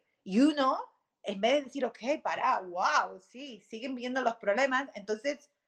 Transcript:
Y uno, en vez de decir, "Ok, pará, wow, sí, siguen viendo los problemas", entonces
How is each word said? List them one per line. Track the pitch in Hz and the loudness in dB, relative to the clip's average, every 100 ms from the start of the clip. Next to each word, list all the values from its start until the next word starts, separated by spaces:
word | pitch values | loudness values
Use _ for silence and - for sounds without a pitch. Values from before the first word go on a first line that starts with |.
| _ _ | _ _
Y | - 196 | -2 4
uno, | 294 294 262 320 - _ _ _ | 4 4 2 0 -4 _ _ _
en | - 196 | -8 0
vez | 220 | 4
de | 294 | 4
decir, | 262 277 | 0 -4
"Ok, | 233 - 226 311 | -6 -4 -4 -2
pará, | 185 165 160 - | -2 0 0 0
wow, | 185 175 240 294 190 190 | -2 -2 2 2 2 -4
sí, | - 240 285 214 | -18 -16 -14 -16
siguen | - 220 262 | -14 -10 -8
viendo | 254 247 262 | -6 -4 -2
los | 240 226 | 0 0
problemas", | 196 208 269 262 269 | 0 2 2 0 -2
entonces | 208 196 214 285 285 _ _ | -8 -6 -4 -4 -6 _ _